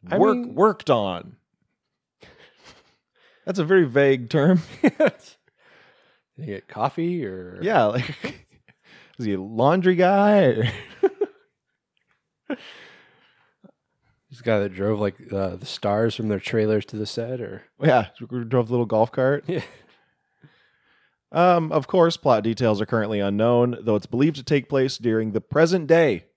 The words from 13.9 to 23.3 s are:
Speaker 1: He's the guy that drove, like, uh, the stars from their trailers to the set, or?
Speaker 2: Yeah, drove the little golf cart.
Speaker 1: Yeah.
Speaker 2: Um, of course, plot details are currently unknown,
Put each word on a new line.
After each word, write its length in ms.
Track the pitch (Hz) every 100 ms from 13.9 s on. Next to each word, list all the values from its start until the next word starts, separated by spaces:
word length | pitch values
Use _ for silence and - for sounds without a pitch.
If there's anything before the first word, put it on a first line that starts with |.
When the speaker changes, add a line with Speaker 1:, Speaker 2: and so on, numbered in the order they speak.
| _ _ _ _
Speaker 1:
He's 100 | 123
the 40 |
guy 160 | 117 110
that 140 | 101
drove, 260 | 92 101 107
like, 160 | 104 98 -
uh, 240 | 98 95 90
the 100 | -
stars 480 | - 104 104 113 -
from 120 | 110
their 120 | 101
trailers 460 | - 113 107 107 -
to 100 | 107
the 80 | 107
set, 340 | - 113 127
or? 240 | 110 101 _ _
Speaker 2:
Yeah, 260 | 147 131 104 -
drove 480 | 120 123 117 123 113
the 60 |
little 120 | 120 117
golf 240 | 110 113
cart. 340 | - 131 143 139
Speaker 1:
Yeah. 140 | 175 - - _ _ _ _ _ _ _ _ _ _ _ _ _ _ _
Speaker 2:
Um, 400 | 160 180 175 160
of 160 | 156 131
course, 300 | 185 170 160
plot 260 | 143 117
details 380 | 104 113 120 104
are 40 | 107
currently 340 | 117 107 107
unknown, 560 | 98